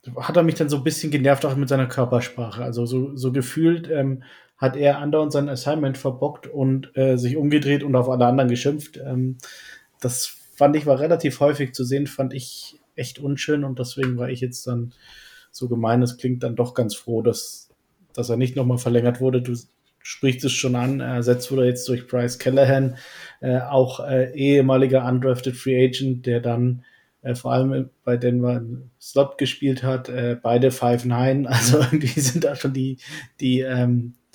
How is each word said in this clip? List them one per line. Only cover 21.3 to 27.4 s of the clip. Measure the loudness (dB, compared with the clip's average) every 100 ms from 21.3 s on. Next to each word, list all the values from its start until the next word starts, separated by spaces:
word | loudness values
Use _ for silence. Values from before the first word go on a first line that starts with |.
| 2 2
wurde | 2 2
jetzt | 2 -4
durch | -4 -2
Bryce | -2 -2 -2
Callahan, | 0 4 4 4 2 -4 -18 -20 -20 -8
äh, | -2 -2
auch, | 0 2 2 0 -2
äh, | 0 0
ehemaliger | 0 4 4 6 4 4 4 2
undrafted | 0 2 0 -2 -4
Free | -2 4 4
Agent, | 2 -4 -4 -2
der | -2
dann, | 0 0 0 -2 -8 _ _ _
äh, | -8
vor | -6